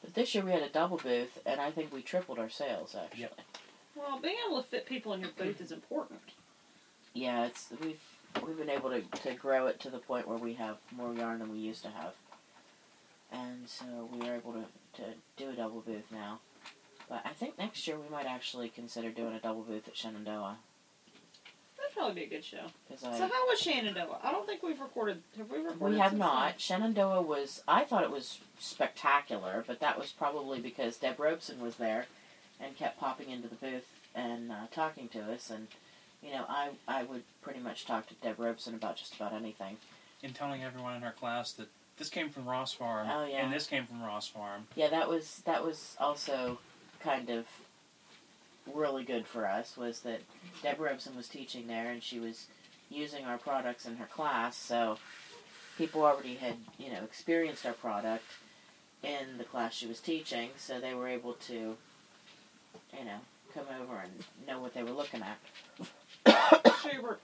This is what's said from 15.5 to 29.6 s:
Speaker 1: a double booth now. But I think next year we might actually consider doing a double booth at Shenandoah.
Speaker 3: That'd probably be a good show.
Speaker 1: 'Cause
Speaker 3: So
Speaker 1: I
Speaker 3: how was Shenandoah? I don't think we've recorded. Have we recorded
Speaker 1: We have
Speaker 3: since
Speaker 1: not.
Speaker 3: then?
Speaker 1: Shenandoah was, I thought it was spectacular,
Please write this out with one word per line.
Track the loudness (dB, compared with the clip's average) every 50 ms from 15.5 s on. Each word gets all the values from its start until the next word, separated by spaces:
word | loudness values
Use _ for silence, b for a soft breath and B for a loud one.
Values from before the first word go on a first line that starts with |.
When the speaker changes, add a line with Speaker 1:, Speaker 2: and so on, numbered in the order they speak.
Speaker 1:
a | -4
double | -2 -4 -4 -4 -6
booth | -6 -6 -6 -6 -6 -10
now. | -10 -10 -8 -8 -10 -10 -14 -20 -20 -20 -18 -18 -18 -20 -20 -20 -20 -20 -12 -8
But | -8 -6 -6
I | -8
think | -6 -4 -6 -6 -4 -4
next | -4 -4 -4 -4 -4 -4
year | -4 -4
we | -4 -6
might | -4 -4 -2
actually | -2 -4 -4 -4 -6 -4 -4 -6 -6
consider | -6 -8 -12 -8 -6 -4 -4 -4
doing | -4 -2 -4 -2 -4
a | -2
double | -2 -2 -2 -2
booth | -4 -4 -6 -6 -6 -8
at | -8
Shenandoah. | -6 -6 -6 -6 -6 -6 -4 -4 -4 -4 -4 -6 -8 -14 -20 -20 -20 -20 -20 -20 -20 -20 -20 -20 -20 -20 -20 -20 -20 -20 -20 -20 -20 -20 -20 -10
Speaker 3:
That'd | -6 -6 -4 0
probably | 0 0 0 0 -2
be | -6
a | -6
good | -8 -8 -8
show. | -10 -10 -10 -12 -12 -14 -16 -18 -18
Speaker 1:
'Cause | -16 -8
Speaker 3:
So | -6 -4
Speaker 1:
I | 0 2
Speaker 3:
how | 2 2 4 4 6
was | 6 6 4
Shenandoah? | 4 4 2 2 2 0 0 0 -2 -2 -4 -2
I | 0 0
don't | 0 0 0
think | -2 -4 -2
we've | -2 -2 -2 -2
recorded. | -6 -6 -2 0 0 0 0 -2 -8 -14 -10
Have | -10 -8 -4
we | -4 -2
recorded | -2 -2 -2 0
Speaker 1:
We | 2 4 8 8
have | 8 8
Speaker 3:
since | 8 6
Speaker 1:
not. | 6 6 6 6 4 2
Speaker 3:
then? | 2 0
Speaker 1:
Shenandoah | 0 2 4 4 4 4 6 6 6 6 6 6
was, | 6 4 4 2 2 -2 -4 -6 4 6
I | 8 8 8
thought | 6 6 4 4
it | 4
was | 2 -2 -4 -6 -10 -12 -14 -20 -16 -12
spectacular, | -10 -10 0 2 2 2 2 2 6 6 6 6 6 2 -4 -2 -2 0 -2 -2